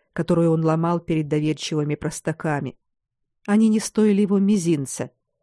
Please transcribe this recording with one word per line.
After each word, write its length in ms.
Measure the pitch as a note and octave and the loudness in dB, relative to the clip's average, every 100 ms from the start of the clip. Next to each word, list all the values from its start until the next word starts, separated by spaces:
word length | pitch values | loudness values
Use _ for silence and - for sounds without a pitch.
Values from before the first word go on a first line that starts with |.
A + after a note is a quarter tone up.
| _ | _
которую 380 | - D#3+ E3 E3+ | -6 0 2 2
он 120 | D#3+ | 2
ломал 360 | D#3+ D#3+ E3+ E3+ | 2 0 0 -2
перед 280 | E3+ D#3+ D3 | -2 -4 -2
доверчивыми 680 | D3+ D3+ D3 - D#3 D3 D3 | -2 -2 -4 -4 -4 -2 -4
простаками. 800 | D3+ - - D#3 D#3+ C#3+ C3+ - _ _ _ _ _ _ - | -6 -6 -6 -6 -4 -4 -6 -10 _ _ _ _ _ _ 0
Они 220 | G#3 A3 | 2 4
не 100 | G#3+ | 2
стоили 420 | - - G#3+ G3 | 0 2 2 2
его 160 | G3+ G3 | 2 2
мизинца. 720 | G3 G#3 E3 D3+ C3+ - B2+ _ _ _ | 2 2 2 -2 -2 -8 -10 _ _ _